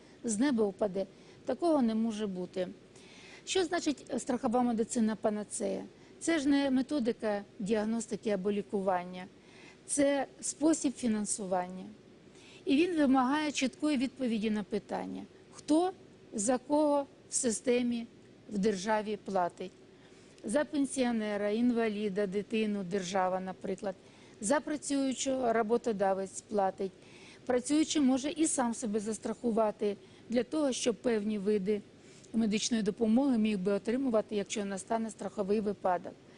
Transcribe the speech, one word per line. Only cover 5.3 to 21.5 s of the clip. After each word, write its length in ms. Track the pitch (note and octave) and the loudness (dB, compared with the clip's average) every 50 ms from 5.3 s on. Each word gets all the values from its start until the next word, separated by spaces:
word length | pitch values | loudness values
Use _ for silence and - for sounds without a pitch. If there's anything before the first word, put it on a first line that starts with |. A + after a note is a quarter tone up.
| G#3 G#3 G#3 G3+ - - - G3 F#3+ F#3+ G3+ G3+ - - - - - - | -2 -2 -4 -8 -6 -4 -4 -4 -4 -4 -8 -10 -16 -20 -20 -20 -16 -6
Це 200 | - - E4 D#4+ | -2 0 0 2
ж 100 | C4+ C#4+ | 2 4
не 220 | C#4 C#4 C#4 C#4 | 4 4 4 4
методика 720 | C4 B3+ C4 - D4+ D4+ A3+ A#3+ A3 - - A3 G#3 G3+ G3+ - - - | 2 2 0 0 -2 0 0 0 -2 -2 -2 -2 -2 -4 -6 -8 -10 -8
діагностики 720 | A3 F3+ A3+ G#3+ G#3 A3 A3+ A#3 A3+ - A3+ G3+ - A3+ | -4 0 0 0 0 0 -2 -4 -4 -6 -8 -6 -2 -2
або 220 | G#3 G3 F3+ G#3 | -2 0 0 0
лікування. 760 | G#3 G3+ G3 - - G3+ F#3+ G3 F#3 F3+ F3+ F3+ F3+ F3+ F#3 G3+ - - - - - - - - - - - | -2 -2 -2 -4 -4 -2 0 0 0 0 -2 -6 -10 -12 -14 -14 -16 -20 -20 -20 -20 -20 -20 -20 -20 -18 -10
Це 420 | - - C#4+ C#4+ C#4 C#4+ C#4 C4 - - - | -4 0 2 2 4 2 2 -2 -4 -8 -10
спосіб 520 | - - - - C#4 D#4+ D#4+ - - C#4+ A#3+ | -10 -10 -4 0 2 2 2 2 0 -2 -4
фінансування. 920 | - - A#3+ G#3+ G#3+ G#3 G3 - - G#3 F#3 F#3 F#3 F3+ F3+ F#3 F#3 F#3+ G#3 G#3+ - - - - - - - - - - - - - - | -2 -2 0 0 0 -2 -4 -4 -6 -4 -2 -2 -2 -2 -4 -8 -12 -14 -14 -18 -20 -20 -20 -20 -20 -20 -20 -20 -20 -20 -20 -20 -8 -2
І 100 | - C#4 | 2 2
він 220 | C4+ E4+ F#4 F4 D#4 | 4 4 2 2 2
вимагає 540 | D4 C4 C4 C4+ B3+ B3 C#4 D4+ D#4 D4+ | 4 4 6 4 4 4 2 2 0 -2
чіткої 460 | C4+ - C4+ B3+ - - - D4+ D4+ B3+ | -2 -2 -2 -2 -2 -2 -2 0 0 0
відповіді 520 | C4 B3+ - - C4 A#3+ A3+ A3 G3 A3+ | 0 -2 -4 -4 -2 -2 0 0 0 0
на 140 | G#3+ G#3+ G3+ | -2 -2 -2
питання, 600 | - - G3+ - - G3+ F#3 F#3+ F#3+ F#3+ F#3+ G3+ - - - - - | -4 -4 -6 -4 -4 -6 -6 -6 -6 -8 -10 -10 -14 -18 -20 -20 -20
хто 400 | - - - - D4 D#4+ F4 F#4 F#4 - - - - - - - - | -20 -10 -2 2 2 2 2 2 -2 -6 -14 -20 -20 -20 -18 -12 -8
за 240 | A#3+ G3 A3+ C4 B3+ | -4 0 0 0 0
кого 500 | - - D4 D4 D#4 D4 C#4+ C#4+ C#4 - - - - - | 0 0 2 2 4 4 2 2 0 -4 -10 -20 -14 -8
в 40 | - | -6
системі, 720 | - - B3 G#3+ - - C4+ A#3+ B3 B3 A#3+ A#3+ A#3 A#3 - - - - - - - - - | -2 -2 -2 -2 -2 0 0 2 2 2 0 -2 -4 -6 -8 -14 -20 -20 -20 -20 -20 -14 -6
в 80 | G#3+ G3+ | -2 0
державі 600 | F#3 A3 G#3 F#3 F3 A3 A3 G#3+ G#3+ G#3 G#3+ G3 - | 2 2 0 0 0 0 0 0 0 -2 -6 -6 -6
платить. 460 | - F#3+ F#3+ F3 F3 - - F#3+ F#3 - - - - - - - - - - - - - - - | -2 0 0 0 0 -2 -6 -10 -12 -12 -16 -20 -20 -20 -20 -20 -20 -20 -20 -20 -20 -18 -12 -6
За 200 | A3+ G3+ C#4+ D4+ | -2 0 0 0
пенсіонера, 840 | - - D4 C#4 C4 - C4+ B3+ A#3+ A#3+ A3+ G#3+ G#3+ G#3 G3+ G#3 | 0 0 -2 -2 0 0 0 0 0 0 0 -2 -2 -2 -2 0
інваліда, 800 | G#3 | 0